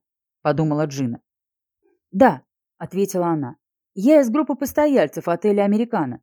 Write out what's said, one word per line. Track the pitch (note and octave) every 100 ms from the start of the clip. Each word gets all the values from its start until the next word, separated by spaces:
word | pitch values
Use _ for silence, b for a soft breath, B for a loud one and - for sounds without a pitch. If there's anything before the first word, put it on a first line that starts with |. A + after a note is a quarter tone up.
| _ _ _ _
подумала | D3+ D3 D#3 D3 D#3
Джина. | C#3 B2+ A#2 _ _ _ _ _ _ _ _ _
«Да», | F#3+ B3+ C3+ - _ _ _
ответила | E3 F3+ G3 F#3 E3+
она. | D#3+ B2+ - _ _ _
«Я | G3 G#3+ D#4
из | B3+
группы | B3+ D#4 C4
постояльцев | C#4 - D4+ C4 D3+ - F3
отеля | E3+ G#3+ G3+
«Американо», | G3+ G#3 A#3 F#3 B2+ A#2+